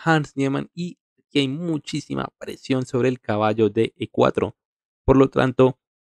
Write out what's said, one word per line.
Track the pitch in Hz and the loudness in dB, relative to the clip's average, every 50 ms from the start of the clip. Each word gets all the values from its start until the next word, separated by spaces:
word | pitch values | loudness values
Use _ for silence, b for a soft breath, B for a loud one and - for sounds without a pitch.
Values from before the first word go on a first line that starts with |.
| - | -2
Hans | 165 160 156 143 - - | 0 0 0 0 -4 -6
Niemann | 135 135 135 139 143 139 - _ | -4 -4 -4 -4 -4 -8 -10 _
y | 175 175 175 - - _ _ _ _ | -12 -12 -12 -12 -16 _ _ _ _
aquí | _ _ - 147 | _ _ -2 -2
hay | 139 131 | -2 -2
muchísima | 139 156 175 170 160 143 - - - 151 - - 139 135 131 - - _ | -4 -6 -6 -4 -6 -6 -6 -8 -8 -8 -8 -6 -6 -8 -8 -8 -10 _
presión | - - - - - - 131 131 131 | -16 -16 -16 -12 -6 -4 -2 -2 -2
sobre | - - 127 120 131 | -2 -2 0 0 0
el | 127 - | 0 -2
caballo | _ - 107 104 107 107 104 110 113 104 | _ -4 -2 0 0 0 2 2 2 2
de | 104 113 113 - - | 2 0 -2 -2 -4
E | - 113 - | -8 -12 -6
cuatro. | - - 123 131 - - 95 101 - _ _ _ _ _ _ _ _ _ _ | -2 0 0 2 2 0 -4 -4 -6 _ _ _ _ _ _ _ _ _ _
Por | - 131 | 2 4
lo | 135 135 131 | 4 4 4
tanto, | - 135 131 131 120 - 127 131 - - _ _ _ _ | 4 2 0 2 2 2 2 2 2 -2 _ _ _ _